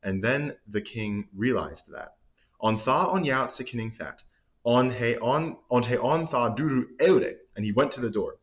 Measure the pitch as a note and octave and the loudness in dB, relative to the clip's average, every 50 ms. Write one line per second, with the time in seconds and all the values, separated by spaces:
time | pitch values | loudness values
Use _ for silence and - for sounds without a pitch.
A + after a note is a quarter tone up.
0 | - G2 F#2+ F#2+ F#2+ A2+ C3 C#3+ D3 D3 - - _ G#2+ G#2 G#2+ G#2 - - A2+ | -4 -4 -4 -2 0 0 0 0 -2 -4 -8 -10 _ -8 -6 -6 -6 -6 -8 -6
1 | A2 G#2 G#2 G2+ G2+ - - F#2+ G#2+ B2+ B2 G2 D#2 C#2 D2 - - - D2+ - | -6 -4 -4 -4 -6 -8 -6 -2 0 0 0 0 -2 -6 -10 -14 -16 -16 -16 -16
2 | - - - _ _ _ _ _ _ _ _ _ - A2+ A2+ G#2+ - - C3 D3+ | -16 -16 -18 _ _ _ _ _ _ _ _ _ 0 0 0 0 0 0 2 2
3 | F3+ F3+ F#3 F#3+ E3+ D3 C3 C3 C3 A#2 - - B2+ - - A#2+ A2+ A2+ A2+ - | 2 2 2 0 0 0 0 0 0 -2 -4 -8 -8 -8 -8 -6 -8 -8 -8 -10
4 | E2 C#2+ - - - - _ _ _ _ _ _ _ A#2+ A#2+ B2 B2+ B2+ B2 A2+ | -12 -12 -12 -16 -20 -20 _ _ _ _ _ _ _ 4 4 4 4 4 0 0
5 | A#2 A#2 A#2+ G2+ A2 A#2+ C3 D3+ D#3+ D#3+ - - _ _ B2+ B2 A#2 A2 B2 A#2+ | 0 0 0 0 0 0 0 0 0 -2 -6 -10 _ _ 2 2 2 2 0 0
6 | A2 B2 D3+ E3 E3 D#3 - B2+ A#2+ A#2+ G#2+ A2 D3+ D#3 C3+ B2+ A#2+ - - - | 2 2 0 0 0 0 0 0 0 0 0 0 0 0 2 0 0 -2 -2 2
7 | D3 F3+ F#3 C3 F#2+ - - - - _ _ - G#2 G#2+ G2+ A#2 C#3 C#3 - B2+ | 6 6 6 6 4 0 -4 -8 -18 _ _ -4 -2 0 2 2 2 0 0 -4
8 | B2 A2+ G2+ G#2 F#2 - - - | -4 -2 -2 -2 -4 -4 -6 -12